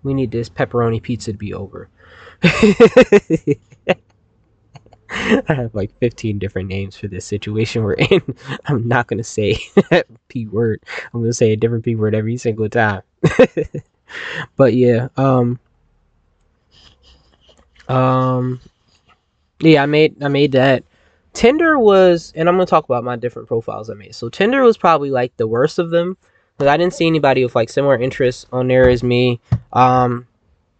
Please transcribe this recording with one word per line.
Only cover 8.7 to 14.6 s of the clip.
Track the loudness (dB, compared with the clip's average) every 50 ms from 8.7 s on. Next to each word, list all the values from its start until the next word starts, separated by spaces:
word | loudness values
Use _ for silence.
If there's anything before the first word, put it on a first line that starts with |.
| -4 -2 -2
not | -2 -2 -2 -2 -2
gonna | -6 -6 -8
say | -6 -6 -4 -2 -2 -2 -4 -6 0 0
<laughs> | 0 2 2
that | 2 0 0 -2 -10 _ _ _
P | -12 -12 -10
word. | -6 -4 -2 -2 -2 -4 -6 -10 -14 -16 -16 -14 -10
I'm | -8 -4
gonna | -4 -4
say | 0 2 2 2
a | 2
different | 2 0 -2 -2 -2 -2
P | -4 -2
word | -2 0 0 0
every | -2 -2 -4 -6
single | -4 -4 -6 -4 -4 -4 -2
time. | 0 0 0 0 -2 -4 -10 _ _ _
<laughs> | -2 0 4 4 4 4 _ -2 -6 -6 -10 -14 -16 _ _ _ _ -20 -18 -16 -14 -12 -12 -12 -12 -6 _
But | 2